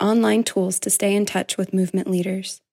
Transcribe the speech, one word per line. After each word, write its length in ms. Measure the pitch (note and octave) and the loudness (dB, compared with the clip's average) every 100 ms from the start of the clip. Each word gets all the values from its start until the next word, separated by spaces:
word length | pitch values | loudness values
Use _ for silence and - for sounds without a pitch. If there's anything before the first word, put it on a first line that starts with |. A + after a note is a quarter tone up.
online 420 | G3+ A3+ G#3+ A3 | 2 4 4 2
tools 340 | A3+ G3+ F#3 F#3 | 0 0 -2 -2
to 100 | G3+ | -2
stay 260 | - G3+ G3+ | 0 2 2
in 100 | G3+ | 0
touch 320 | F#3 - - | -2 -4 -4
with 160 | F#3 | -2
movement 380 | F#3+ F3+ F#3+ F#3+ | 0 0 0 0
leaders. 500 | F3+ F3+ F#3+ F#3+ - _ | 0 -2 -6 -8 -14 _